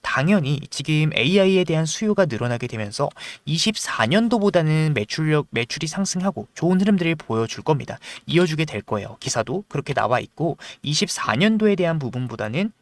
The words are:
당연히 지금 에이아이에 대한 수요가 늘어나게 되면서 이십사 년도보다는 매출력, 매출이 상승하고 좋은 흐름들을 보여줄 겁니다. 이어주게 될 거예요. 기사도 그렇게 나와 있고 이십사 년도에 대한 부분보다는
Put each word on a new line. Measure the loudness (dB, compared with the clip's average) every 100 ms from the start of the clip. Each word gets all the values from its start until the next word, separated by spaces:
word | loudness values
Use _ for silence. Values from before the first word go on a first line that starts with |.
당연히 | -2 -2 2 2 2 -2 -4
지금 | -8 0 2 2
에이아이에 | 2 4 4 4 4
대한 | 2 0 0
수요가 | -2 0 2 2
늘어나게 | 0 -2 -2 -4
되면서 | -6 -8 -4 -6 -6 -16 -12 -4
이십사 | 0 0 -2 -6 0 2
년도보다는 | 4 4 2 4 4 4 2 2
매출력, | 0 -2 -2 2 0 0
매출이 | -4 -4 -4 -6
상승하고 | -4 -4 -2 -2 -4 -12
좋은 | -2 2 4
흐름들을 | 4 4 2 -2
보여줄 | -2 -2 -2 -4
겁니다. | 0 0 -2 -12 -14 -16 -2
이어주게 | 2 2 0 -2
될 | -4
거예요. | -4 -6 -6 -10
기사도 | -6 -4 -2 -6 -6
그렇게 | -8 -4
나와 | -2 0 0
있고 | -2 -4 -4 -4 -12 -10
이십사 | -4 -2 -2 -2 -2 2
년도에 | 2 4 2
대한 | 2 0 0
부분보다는 | -4 -6 -6 -6 -4 -2 -4 _